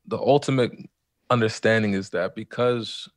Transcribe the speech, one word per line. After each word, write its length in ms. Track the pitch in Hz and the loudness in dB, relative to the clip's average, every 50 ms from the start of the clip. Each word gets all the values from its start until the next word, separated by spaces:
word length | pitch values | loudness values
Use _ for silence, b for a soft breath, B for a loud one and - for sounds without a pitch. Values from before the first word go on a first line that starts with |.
| _ | _
the 120 | - 110 110 | -8 -6 -4
ultimate 540 | - - 139 143 139 - 135 131 123 107 - - - - _ _ _ _ _ _ _ - | 2 4 4 4 4 2 0 0 0 0 -2 -8 -20 -20 _ _ _ _ _ _ _ 0
understanding 640 | 123 120 113 110 - - - 117 110 113 107 104 98 | 0 2 2 0 0 0 2 2 2 4 2 0 -2
is 160 | 98 95 - | -2 -4 -4
that 240 | - 87 87 95 - | -4 -4 -4 -4 -4
because 760 | - 110 - - - 120 123 123 120 110 101 - - - - _ | -8 -14 -12 -4 -2 0 0 0 -2 -4 -8 -12 -14 -16 -18 _